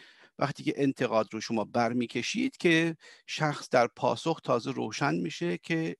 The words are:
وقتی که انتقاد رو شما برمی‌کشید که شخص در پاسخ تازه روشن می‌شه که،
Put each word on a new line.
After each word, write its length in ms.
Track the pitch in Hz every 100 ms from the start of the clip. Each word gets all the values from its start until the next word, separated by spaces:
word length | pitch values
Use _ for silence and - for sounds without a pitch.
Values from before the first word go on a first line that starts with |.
| - - - -
وقتی 240 | 139 -
که 100 | 135 -
انتقاد 500 | 139 135 123 110 107
رو 80 | 110
شما 240 | - 113
برمی‌کشید 920 | 98 123 117 120 117 127 117 - 131 -
که 400 | 175 160 165 160 - - -
شخص 420 | - 156 - -
در 160 | 131 120
پاسخ 540 | - 127 117 165 160
تازه 280 | - 123 113
روشن 420 | 123 117 107 143
می‌شه 440 | 170 175 - 170 175
که، 380 | - 165 160 -